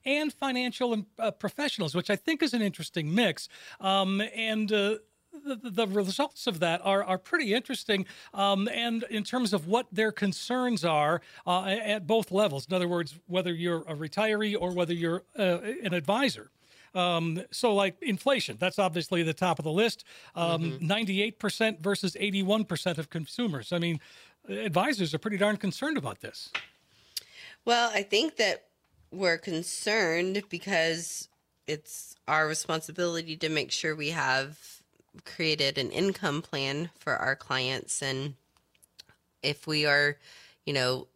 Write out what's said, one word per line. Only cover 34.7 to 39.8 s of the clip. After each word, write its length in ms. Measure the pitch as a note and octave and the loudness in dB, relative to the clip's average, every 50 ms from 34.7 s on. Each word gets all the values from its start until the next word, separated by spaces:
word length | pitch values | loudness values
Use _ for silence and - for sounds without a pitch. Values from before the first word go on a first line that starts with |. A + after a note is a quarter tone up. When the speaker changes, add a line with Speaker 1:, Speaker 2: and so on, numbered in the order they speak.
| - - _ _ _ _ _ _ _ - _ | -20 -20 _ _ _ _ _ _ _ -20 _
Speaker 2:
created 520 | - - - E3+ D#3+ D3+ D3+ C#3+ C3+ C3 | -18 -6 -2 0 0 2 2 0 0 0
an 140 | C#3+ C3 A2+ | 0 -4 -2
income 500 | - C3+ F3+ G3 F#3 - - E3 C#3+ D3+ | 0 0 0 0 0 -2 -2 -2 -2 -2
plan 480 | E3 - - C#3 C#3 C3+ C#3 D3 E3+ E3 _ | -6 -6 -6 -4 -2 -2 -2 -2 -4 -6 _
for 200 | - - D3+ B2+ | -8 -4 -2 -2
our 180 | - - B2+ C3+ | 0 0 -2 -2
clients. 680 | - - - C#3 C3 B2+ B2+ C3 C3 - - - - | -4 -4 -4 -2 -2 0 0 -2 -4 -4 -6 -6 -4
And 340 | C#3+ C3+ C3 C3 C3+ D3 C3+ _ _ _ _ _ _ _ _ _ - _ _ _ - _ _ _ _ _ _ _ - | -2 -4 -4 -4 -4 -6 -8 _ _ _ _ _ _ _ _ _ -20 _ _ _ -20 _ _ _ _ _ _ _ -4
if 240 | C3+ D3 - - | -4 -4 -4 -4
we 180 | E3 D#3 D3+ | -2 0 2